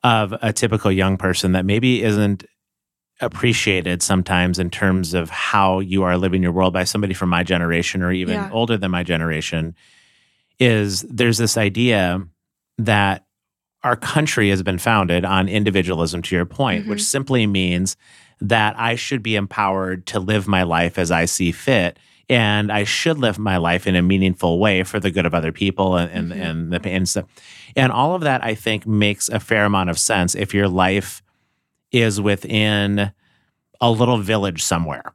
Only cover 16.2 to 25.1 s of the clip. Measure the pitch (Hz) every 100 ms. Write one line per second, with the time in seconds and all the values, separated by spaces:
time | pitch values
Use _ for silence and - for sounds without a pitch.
16.2 | 87 90 90 - 131 90 113 104 - 139
17.2 | 135 131 107 98 90 87 95 - _ -
18.2 | - _ 101 113 107 107 117 117 - 131
19.2 | 107 107 101 - 101 95 92 92 - 110
20.2 | 92 107 95 95 90 82 85 90 85 82
21.2 | 85 - 90 85 - 123 87 - _ _
22.2 | _ 123 107 104 104 104 104 - 165 156
23.2 | 123 98 107 92 85 87 101 92 90 95
24.2 | 95 90 87 85 107 92 92 107 95